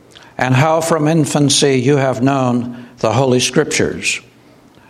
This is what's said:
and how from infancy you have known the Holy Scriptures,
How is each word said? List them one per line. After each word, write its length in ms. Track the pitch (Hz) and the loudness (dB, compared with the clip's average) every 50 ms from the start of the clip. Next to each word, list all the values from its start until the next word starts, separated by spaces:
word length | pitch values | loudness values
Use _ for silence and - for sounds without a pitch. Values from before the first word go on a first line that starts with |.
| _ - - - - - - | _ -20 -20 -20 -20 -18 -8
and 180 | - 127 127 131 | -4 -2 0 2
how 240 | 127 151 160 160 165 | 2 2 2 2 0
from 300 | 156 - 170 156 151 151 | 0 0 -2 0 0 0
infancy 720 | 165 165 143 135 - 151 147 135 - - 156 143 135 127 | 2 0 0 0 0 0 2 2 2 2 2 2 2 2
you 160 | 117 135 147 | 2 2 2
have 240 | 139 135 131 123 113 | 2 2 0 -2 0
known 640 | 123 139 139 135 131 123 120 123 117 - - - - - - - | 0 0 0 0 0 0 -2 -2 -4 -6 -10 -14 -18 -18 -10 -4
the 120 | - 110 | -2 0
Holy 300 | 107 123 139 131 123 127 | 2 2 2 2 2 0
Scriptures, 800 | 123 - - 160 147 - - - 101 73 - - - - - - - - _ - _ - - _ _ - _ - - - | 0 0 0 0 -2 0 0 -2 -2 -2 -4 -6 -6 -6 -6 -6 -10 -16 _ -20 _ -20 -20 _ _ -20 _ -20 -20 -20